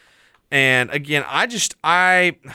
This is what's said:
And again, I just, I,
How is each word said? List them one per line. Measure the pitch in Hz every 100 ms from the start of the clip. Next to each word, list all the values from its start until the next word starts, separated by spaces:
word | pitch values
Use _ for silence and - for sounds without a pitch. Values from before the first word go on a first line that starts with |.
| _ _ _ _ -
And | 143 135 127 123
again, | 147 143 147 -
I | 143 233
just, | 233 - -
I, | 156 175 185 185 180 170 131